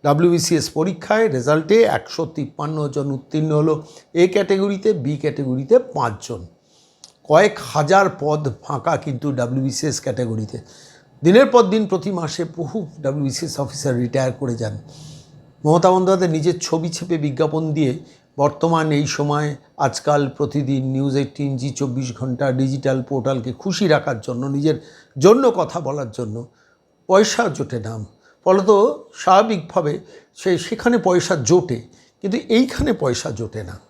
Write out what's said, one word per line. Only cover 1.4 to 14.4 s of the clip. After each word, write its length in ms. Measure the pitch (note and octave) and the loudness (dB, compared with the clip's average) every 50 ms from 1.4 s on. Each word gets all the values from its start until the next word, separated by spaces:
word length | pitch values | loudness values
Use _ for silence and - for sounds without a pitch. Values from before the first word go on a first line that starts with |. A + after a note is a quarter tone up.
| A#2+ C#3+ D3+ D#3 D#3 D#3 G#3 A3+ A3+ | 0 0 0 0 2 4 4 4 6
একশো 420 | G#3 - - - - - - D#3+ | 4 2 -2 -4 -8 -6 -6 -6
তিপ্পান্ন 640 | D#3 - D#3 C#3 - - - D3 D3+ D#3 D3+ D3 | -6 -6 -8 -8 -8 -8 -10 -8 -6 -4 -4 -6
জন 240 | C#3+ C3 D3 C#3 C#3+ | -4 -4 -4 -4 -4
উত্তীর্ণ 400 | C#3 C3 - _ - D#3 D#3 D#3 | -6 -8 -8 _ -2 -2 0 2
হলো 320 | D3+ D3+ D3+ D#3+ D#3 D#3 D#3 - - - _ _ - | 2 2 2 2 0 -2 -4 -14 -20 -20 _ _ 2
এ 140 | E3+ F3 | 2 2
ক্যাটাগরিতে, 680 | F3+ F#3 G#3 F#3+ F#3 G3 F#3+ G3 G3+ G3+ F#3+ G3 A3 G#3 | 4 4 0 2 2 0 0 2 -2 -2 0 0 0 0
বি 240 | D#3+ A#2+ D#3 D3+ | 0 -2 -4 -4
ক্যাটাগরিতে 640 | C#3 - D3 D3 D3 C#3 B2+ B2+ C3 C#3 C3 A3 B3+ | -2 -4 -4 -4 -4 -4 -4 -4 -4 2 4 2 2
পাঁচজন। 680 | B3 - - D3 B2+ A#2 G#2 F#2+ - - A#2+ F2 F2 E2+ _ _ _ _ _ _ _ _ _ _ - _ _ _ _ | 2 0 -4 -2 -2 -2 -4 -6 -10 -12 -12 -12 -12 -18 _ _ _ _ _ _ _ _ _ _ -20 _ _ _ _
কয়েক 360 | - D3+ E3 G#3 G3+ G#3 - | 4 6 6 6 4 2 -4
হাজার 440 | - - - E3 D3 C#3+ F#3 G3 G3 F#3 - - | -12 -4 -2 -2 2 4 4 4 4 2 -2 -4
পদ 340 | D3 D3+ D3+ D3+ D3 C3+ G#2+ - - | -2 -2 -2 -2 -2 -6 -6 -8 -8
ফাঁকা 340 | - D3 B2+ - E3 D#3 | -8 -8 -4 -2 -2 -2
কিন্তু 340 | - - D#3 C3 A#2+ - D3 | -2 -2 -6 -6 -4 -4 -4
ডাব্লিউবিসিএস 680 | C3+ B2 A#2+ A#2+ B2+ C3+ C3 C3+ C3+ - - D3+ B2+ - | -2 -2 -2 -2 -2 -2 -2 -2 -4 -4 -4 -4 -4 -4
ক্যাটাগরিতে। 560 | - C3+ A#2+ B2 B2 A2+ A2 A2+ G#2+ - - - - - - - - - - _ _ _ _ _ C#3+ | -6 -6 -4 -4 -4 -4 -4 -4 -6 -8 -10 -14 -14 -16 -20 -20 -20 -20 -20 _ _ _ _ _ 2
দিনের 220 | E3 F#3+ A#3+ C#4 | 6 8 8 6
পর 180 | - B3 A#3+ A3 | 8 6 4 4
দিন 240 | F#3 G#3 A3 G#3+ | 4 2 0 0
প্রতি 240 | G#3 G3 F3 - G3+ | 0 -2 -4 -2 -4
মাসে 340 | F#3+ F3 E3 D3 - - E3+ - - | -4 -4 -6 -6 -6 -6 -8 -8 -6
বহু 300 | E3+ E3 C3+ - A3+ F3+ D3 - - | -8 -8 -6 -6 -8 -8 -8 -14 -6
ডাব্লিউবিসিএস 580 | D3 C3+ C#3 D3 C#3+ C3+ B2 - E3+ D#3+ - - | -4 -4 -2 -2 -4 -4 -4 -4 -8 -6 -6 -6
অফিসার 380 | C#3 - - C#3 - D3 B2 | -6 -6 -6 -6 -4 -2 -2
রিটায়ার 340 | A#2+ B2 A#2 - C3+ C3 C3 | 0 -2 -2 0 0 -2 -2
করে 240 | B2+ - | -4 -4